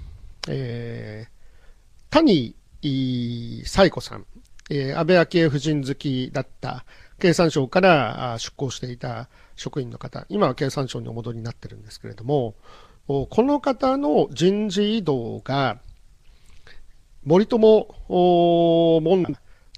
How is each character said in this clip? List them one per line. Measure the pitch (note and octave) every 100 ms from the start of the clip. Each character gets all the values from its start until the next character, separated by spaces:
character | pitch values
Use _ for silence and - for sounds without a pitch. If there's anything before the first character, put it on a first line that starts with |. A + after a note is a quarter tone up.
| - - - - -
え | C#3 B2 A#2+ A#2 A#2 A2 G#2+ A2+
ー、 | - - - - - _ - -
谷、 | D#4 D#4+ E3 A2+ - _ -
い-、 | D3 C3+ C3 B2 A#2+ A#2+ A#2 A#2 A#2
彩 | - F3
子 | -
さ | - G#2+
ん、 | - - - - -
え | D3 C3+
ー、 | D#3
安 | D#3+
倍 | F3+
昭 | D#3+ F3
恵 | E3
夫 | C#3
人 | C#3+ D3+
好 | C3
き | C#3 C#3+ B2+ B2+
だ | C#3+
っ | - -
た、 | B2+ B2+ - - - -
経 | F3+
産 | E3 E3
省 | D3+ B2+
か | F#3
ら、 | F#3 D3+ A2+ - B2+
あ | A2+
ー、 |
出 | -
向 | - C3+
し | -
て | B2+
い | A#2+
た | B2+ A2+ B2+ _ - -
職 | - D3
員 | B2
の | A#2
方、 | B2+ - -
今 | G#3 D#3+
は |
経 | B2 C3+
産 | - C3
省 | B2+
に | A#2
お |
戻 | A#2 A#2+
り | A2+
に |
な | A2+
っ |
て | - A2
る | G#2+
ん |
で | G#2
す | -
け | A2
れ |
ど | A2
も、 | A#2 D3 A#2 - - - - - -
お、 | C#3 C3
こ | -
の | C4 D4
方 | C#4+ B3+ C4 C4+
の | D4 C#4 -
人 | C3+ F3 G#3 G#3+
事 | F3+ G#3 A3+
異 |
動 | D#3 C3 A2+ G#2+
が、 | - C#3 B2+ G2+ - - - _ - - - - - - - - _ -
森 | C#3 F3 G#3+
友、 | A#3 A3 G#3+ - - -
お、 | F#3 F3+ F3 E3+ E3+ E3+ E3 E3 E3
問 | D#3+ F#3+
題、 | D#3+ C#3 - - -